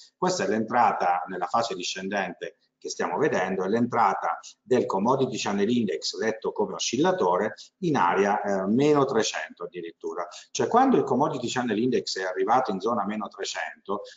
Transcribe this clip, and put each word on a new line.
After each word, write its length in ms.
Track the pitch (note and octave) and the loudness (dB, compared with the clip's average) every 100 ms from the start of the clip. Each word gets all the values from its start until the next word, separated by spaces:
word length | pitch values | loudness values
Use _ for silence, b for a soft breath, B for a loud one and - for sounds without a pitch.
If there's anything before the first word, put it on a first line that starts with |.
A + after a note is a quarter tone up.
| B _ | B _
questa 280 | F3+ - | -2 0
è 20 | F#2+ | 0
l'entrata 800 | A2 G#2 A#2+ A2 F#2 F#2 F2 F#2+ | 0 0 4 4 4 0 0 -2
nella 220 | F#2 F#2 | -6 -2
fase 260 | A#2+ A#2 | 0 0
discendente 840 | F2+ F2 F#2 F#2+ G2+ F#2 F2 E2+ - _ _ | -4 -6 -6 -4 -2 -4 -6 -12 -14 _ _
che 60 | - | -10
stiamo 260 | - F2+ F2+ | -6 -4 0
vedendo, 480 | D3 G2+ F#2 F#2+ | 0 2 0 -2
è 40 | F#2+ | 0
l'entrata 720 | A2+ A#2+ A#2 G#2 F#2+ F2 E2 B - | 0 0 2 2 2 -2 -4 B -20
del 240 | G#2 B2 | 0 2
Commodity 540 | G2+ G2 G#2 C3 B2+ G#2+ | 2 0 2 2 0 -2
Channel 320 | A#2 G2+ G2+ | -2 0 2
Index, 480 | A#2+ G#2 D#2+ - F2 | 2 0 -2 -4 -2
letto 340 | A2 G#2+ F#2+ | -2 -2 -4
come 220 | - G2 | -2 -4
oscillatore, 800 | E2+ - A#2 E3+ - F#2+ F2+ G#2+ B B _ | -2 -4 0 2 2 2 2 0 B B _
in 180 | F3+ C3 | 0 2
area, 460 | F2 F2+ G2+ - | 4 4 2 2
eh, 240 | G2+ G2 F#2+ | 0 -2 2
meno 400 | A#2 D3 D3 C3+ | 4 4 4 4
trecento 580 | A2 G#2 E2+ D#2+ - | 2 0 -2 -8 -10
addirittura. 640 | F2 F2 E2+ - E2 E2 E2+ B B | -12 -10 -12 -10 -8 -8 -8 B B
Cioè, 180 | - A#2+ | -4 2
quando 300 | A#3 C4+ G3 | 4 6 4
il 40 | |
Commodity 460 | - B2+ D#3 C#3 A#2 | 4 2 0 -2 -4
Channel 300 | B2 B2 G#2 | -4 -2 0
Index 400 | B2 A2 - F#2+ | 2 0 -2 -4
è 60 | |
arrivato 480 | F#2+ F#2 F#2+ G#3+ A3 | -4 -2 2 2 2
in 80 | G3 | -2
zona 260 | G3+ G#3 G3 | -2 -2 -2
meno 220 | G#3+ G2 | -4 -8
trecento, 760 | G2+ F#2+ F#2 D#2+ - - G2+ B | -8 -8 -6 -8 -10 -8 -8 B